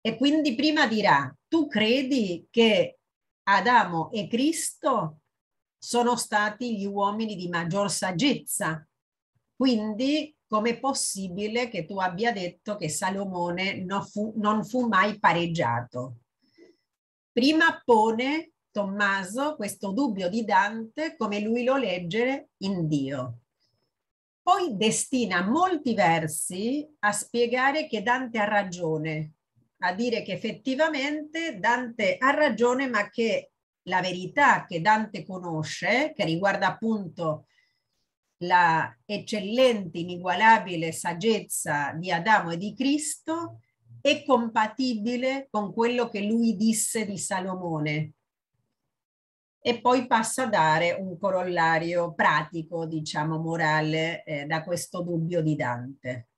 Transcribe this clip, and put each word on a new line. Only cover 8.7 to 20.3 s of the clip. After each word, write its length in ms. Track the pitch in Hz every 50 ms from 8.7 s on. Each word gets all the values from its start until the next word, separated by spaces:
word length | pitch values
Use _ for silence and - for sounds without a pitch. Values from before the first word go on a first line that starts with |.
| 160 160 - _ _ _ _ _ _ _ _ _ _ _ _ _ _
Quindi 800 | _ 254 269 247 220 208 214 214 202 254 269 294 311 294 302 _ _ _
com'è 340 | _ 220 214 214 233 233 233
possibile 880 | - 269 269 - - - - 196 190 185 175 190 208 214 220 240 254 233
che 160 | 233 185 165
tu 140 | - 202 196
abbia 340 | 185 185 175 175 226 240 233
detto 440 | 202 180 175 - _ _ - 208
che 120 | - 170 151
Salomone 960 | 156 - 196 190 185 196 202 196 185 175 175 175 175 180 185 196 196 - 190
no 160 | 180 196 196
fu, 320 | - - - 208 208 226 220
non 280 | 226 202 208 214 220 208
fu 240 | - - 254 247 226
mai 300 | 208 214 208 208 208 -
pareggiato?" 1000 | - 196 170 170 175 170 165 165 160 123 117 120 120 - - 123 123 131 120 - _ _ _ _ _ _ _ _ - - _ _ _ _ _ _ _ _ _ _ _ _
Prima 520 | _ - 226 277 311 320 320 330 320 - _
pone 680 | - 240 220 214 226 220 220 254 269 294 320 330 - _ _ _ _
Tommaso 880 | _ 208 202 196 196 202 208 202 196 196 190 185 202 247 277 302 311
questo 360 | 302 - - - - - 196 190
dubbio 380 | 220 285 269 208 185 190 175